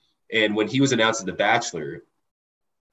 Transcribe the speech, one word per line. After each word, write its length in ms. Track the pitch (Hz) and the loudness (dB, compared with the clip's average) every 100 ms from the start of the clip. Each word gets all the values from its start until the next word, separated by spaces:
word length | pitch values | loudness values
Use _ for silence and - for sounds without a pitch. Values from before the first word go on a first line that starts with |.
| _ _ _ | _ _ _
And 240 | 110 107 | 0 2
when 140 | 104 104 | 2 0
he 140 | 135 | 2
was 100 | 135 | 2
announced 280 | 117 110 110 | 2 2 0
as 40 | 92 | -6
The 60 | |
Bachelor, 720 | 87 104 120 - 85 71 82 - _ _ _ _ _ _ _ _ | -2 0 0 -2 -8 -10 -12 -18 _ _ _ _ _ _ _ _